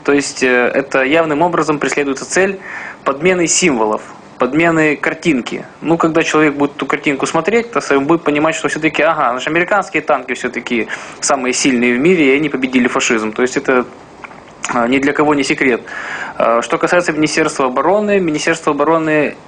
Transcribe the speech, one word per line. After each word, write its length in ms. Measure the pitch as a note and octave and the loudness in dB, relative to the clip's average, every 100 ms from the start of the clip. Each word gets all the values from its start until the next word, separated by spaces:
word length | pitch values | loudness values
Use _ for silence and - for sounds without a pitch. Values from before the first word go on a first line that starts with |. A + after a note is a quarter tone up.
То 100 | - | 2
есть, 300 | C#3+ C#3 - | 0 0 -2
э, 280 | C3 B2 A#2+ - | 2 2 2 0
это 280 | C3 C#3 | 0 0
явным 380 | C3 D#3+ D#3+ D3 | 2 2 2 2
образом 380 | F3 E3 D3+ D3 | 0 0 0 0
преследуется 460 | C3+ C3 C#3 C3 B2+ | 0 -2 -2 -4 -2
цель 300 | - F#3+ F#3+ - - - - | 0 0 -2 -10 -14 -14 -8
подмены 440 | - C#3 E3+ F#3 D#3+ | -6 -2 0 0 0
символов, 540 | - F3+ B2+ A2 G#2+ - - - - | 2 2 2 0 -2 -6 -20 -20 -4
подмены 580 | B2+ C#3+ E3+ D#3+ D#3 D3 | -2 2 2 2 2 0
картинки. 680 | - F3+ F3 C3+ A2 - - - | -4 -2 0 0 -2 -10 -12 -10
Ну, 160 | C#3+ E3 | -2 0
когда 240 | E3 D#3+ | 2 0
человек 300 | D#3 D#3 D#3 | 0 2 2
будет 220 | C#3 C#3+ - | 2 -2 -2
эту 100 | C#3 | -4
картинку 400 | C#3+ - C3+ C3+ | -2 -2 -2 -2
смотреть, 460 | E3 E3 A3+ A#3 | -2 0 0 0
то 100 | D3+ - C#3 | -4 0 0
он 80 | C#3 | 4
будет 180 | E3 | 0
понимать, 320 | D#3 D3 D#3 D#3 | 2 0 0 0
что 120 | D3 | -4
все-таки, 340 | D#3+ D#3 D3+ | -2 -2 0
ага, 320 | D3+ D#3 C3 | 2 2 2
наши 160 | B2 C#3 | 0 -2
американские 520 | D#3+ F3 G#3 F#3+ D#3+ | 0 2 0 0 -4
танки 300 | D3 C#3 B2+ | 0 -2 0
все-таки 540 | B2 B2+ B2 A#2+ A#2+ G#2+ - - - | -6 -4 -6 -4 -2 -2 -8 -14 -8
самые 340 | - C#3+ B2 | -2 0 0
сильные 420 | B2 D3 B2 B2 A#2+ | 0 2 2 2 2
в 40 | |
мире, 360 | D3+ F#3 C#3+ C3+ | 4 4 4 4
и 20 | |
они 120 | D3+ | 0
победили 380 | C3 C3 B2+ A#2+ | -2 -2 0 0
фашизм. 440 | C#3 - A#2 A2 | 0 0 0 -2
То 100 | G#2+ | -2
есть 160 | B2 - | -2 -2
это, 280 | C3+ B2+ A#2+ - - - - - - - - | 0 0 0 -8 -20 -20 -20 -20 -20 -14 -6
а, 140 | B2 A#2 | -2 0
ни 120 | C3+ | 2
для 140 | C#3 | 0
кого 200 | D3 D3+ | 0 2
не 100 | D3 | 2
секрет. 380 | C3+ D3 C#3 A2+ - - - - - - | 0 0 2 0 -4 -14 -12 -10 -12 0
А, 240 | A2+ A#2 | 2 2
что 160 | A#2 - | 0 -2
касается 360 | D#3+ F3 E3+ | 2 2 0
Министерства 520 | D3+ D3+ D#3+ D3+ D3 C3 | 0 0 2 -2 0 -2
обороны, 540 | B2+ C#3+ G3+ G#3 G3+ | 0 0 2 2 0
Министерство 540 | F3 D3+ D#3 D#3+ - | 0 -2 -2 -2 -2
обороны 640 | D3 D3 E3 D#3 D3+ C#3 - | 0 2 2 2 0 0 -4